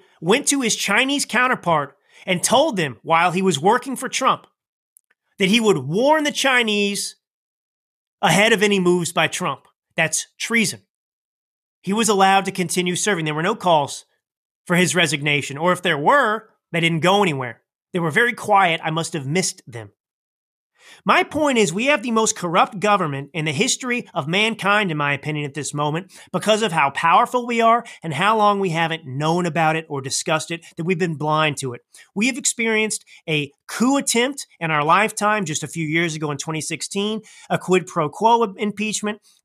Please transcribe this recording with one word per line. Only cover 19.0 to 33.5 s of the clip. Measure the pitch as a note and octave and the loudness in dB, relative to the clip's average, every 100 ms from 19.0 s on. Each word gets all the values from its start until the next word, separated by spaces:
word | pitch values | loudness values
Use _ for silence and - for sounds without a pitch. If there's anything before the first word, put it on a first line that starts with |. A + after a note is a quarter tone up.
| D#3+ | -4
have | D#3+ C3+ | -6 -2
missed | E3+ F3+ - - | -2 -2 -6 -14
them. | A#2 G2+ _ _ _ _ _ _ _ _ _ - - F#3+ | -16 -16 _ _ _ _ _ _ _ _ _ -20 -8 2
My | D4 | 2
point | F#4 D4 D4 A#3+ | 2 0 2 2
is, | F#3+ | 2
we | F3+ C4 | 2 0
have | D4 | 0
the | A#3+ | 0
most | A3+ A3 - | 0 0 -2
corrupt | F3+ F3 C4+ G3 | 0 2 2 0
government | G#3 G3+ D#3+ C3+ C#3 | 0 2 0 -4 -8
in | E3+ D#3 | -4 -4
the | |
history | C#3+ B3+ - B3+ A#3+ - | 0 -2 -2 -4 -6 -4
of | F3 C#3+ | -6 -2
mankind, | F#3+ A3 A3 F#3+ G#3 G3+ | 0 0 -2 0 0 0
in | D3+ | -2
my | C#3+ | -2
opinion, | C#3 D3+ D3+ D3 | -2 -4 -6 -6
at | |
this | D3+ C3+ | -8 -8
moment, | D3 D3+ D#3 F#3+ - - | -4 -2 -4 -8 -20 -8
because | F#3 G#3 G#3+ | -4 0 0
of | A3 | 2
how | D#3+ C#3 | 0 0
powerful | - E3 F#3+ A#3 B3+ A#3+ | 2 4 4 2 -2 -2
we | A#3 | 2
are | A3+ A#3 A#3 - | 2 2 -2 -12
and | E3 | -8
how | C#3 G3 A3 | -2 0 4
long | G#3 G3+ | 4 2
we | F#3+ | 0
haven't | E3 E3 E3 D3+ | -2 -2 -4 -8
known | C3 D#3 E3+ F3 | -4 0 0 0
about | D#3+ D#3+ D#3+ | 0 0 0
it | E3 | -4
or | C#3+ | -8
discussed | C3 - - D#3 - | -6 -6 -2 -4 -4
it, | E3 - - | -12 -12 -8
that | |
we've | E3 F3 | -4 -2
been | F3+ D3 | -2 -4
blind | D3+ D#3 D#3 C#3 | -2 0 0 -2
to | C3 | -8
it. | A#2+ _ - - G3 | -10 _ -20 -12 -4
We | A#3+ | -2
have | C4 | -2
experienced | - - A3+ G#3+ G#3+ - _ - - | -4 -2 -2 0 -2 -6 _ -16 -4
a | D3+ C#3+ | -4 -4